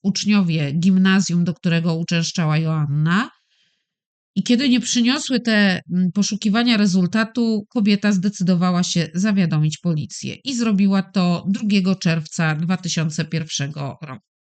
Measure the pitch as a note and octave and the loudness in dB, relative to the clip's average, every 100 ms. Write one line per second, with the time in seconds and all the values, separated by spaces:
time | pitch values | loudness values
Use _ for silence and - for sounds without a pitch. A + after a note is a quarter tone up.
0 | G3 F#3+ G3+ G#3 F3 D#3+ C#3+ D#3 F3+ F#3 | -4 -2 0 2 2 0 -2 0 2 4
1 | F#3+ F#3+ F3 F3 F3 D#3+ F3+ E3 E3+ E3 | 4 2 2 0 0 -2 0 0 0 -2
2 | E3+ E3+ E3 - D#3 D#3 D#3+ D#3+ D3 D3 | -2 -2 -2 -2 0 0 0 -2 -2 0
3 | D#3 F#3 B3+ - _ _ _ _ _ _ | 2 0 -2 -8 _ _ _ _ _ _
4 | _ _ _ - - A#3+ C#4 A#3+ - B3 | _ _ _ -4 0 2 2 2 0 0
5 | A#3 C#4+ - B3+ A#3+ G#3+ G3+ F3+ - F3 | 0 0 -2 -2 0 2 2 0 -2 -2
6 | F#3 G3+ G3 G3+ A3 G#3+ A#3+ A3 G#3 F#3 | 0 0 -2 -2 -2 0 2 2 2 2
7 | F3 A3 A3 A#3+ A#3 G#3+ G#3 B3 G#3 G3+ | 2 0 -2 -2 -2 -2 -4 -2 0 2
8 | G#3 G3 G3 - F3+ F3+ F3+ F3+ F3+ F3 | 0 0 0 -2 0 2 2 0 0 -2
9 | D#3+ E3+ G#3+ G3 E3+ D3+ D#3 D#3 F3 D#3 | -2 -2 0 0 2 2 0 -2 -4 -4
10 | - - B2+ - C4 B3 A3+ G3 G3+ G3 | -4 -10 -10 -10 -6 -2 0 2 2 2
11 | F#3+ G3 F3 E3+ F3+ G#3+ G#3+ G3+ F#3 F#3 | 0 0 0 0 -2 -2 0 0 2 0
12 | F3 E3 D#3 - D#3+ D3+ E3+ F#3 E3+ E3+ | 0 -2 -4 -2 -2 -2 -2 -4 -4 -2
13 | D#3+ D#3 D#3 E3 D#3 - C#3+ D3+ C#3+ - | -2 -4 -6 -6 -6 -6 -6 -8 -10 -10
14 | D3+ C3 _ _ | -14 -16 _ _